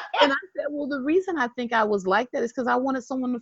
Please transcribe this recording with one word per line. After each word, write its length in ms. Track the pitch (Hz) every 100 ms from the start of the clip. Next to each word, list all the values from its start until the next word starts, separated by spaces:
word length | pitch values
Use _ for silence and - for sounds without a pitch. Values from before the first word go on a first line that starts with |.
| - -
And 100 | 285
I 40 | 277 381 -
said, 100 | 294
"Well, 160 | 294 277
the 140 | 285
reason 360 | 269 359 381 320
I 100 | 240
think 240 | 247 233
I 100 | 226 214
was 220 | 202 180
like 220 | 202 254
that 100 | -
is 80 | 233
'cause 140 | - 247
I 80 | 247
wanted 260 | 269 262
someone 300 | - 262 254
to 60 | 240